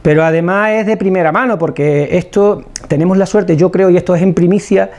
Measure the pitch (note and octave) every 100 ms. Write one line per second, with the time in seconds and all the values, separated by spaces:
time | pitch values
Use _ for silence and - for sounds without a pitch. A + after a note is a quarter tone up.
0 | E3 D3+ D#3+ E3 E3+ F#3+ G#3+ A3 G#3 G#3+
1 | F#3+ F#3 D#3+ F3 C4 G3+ D#3+ C3+ D3 D3
2 | D3 F3+ F3 - G3+ F#3+ - - - D3
3 | E3+ F#3+ G3 G#3 F#3 D#3+ F3+ F#3 F#3+ F3+
4 | F3+ F3 F#3+ E3+ F3 G3+ - F#3+ F#3+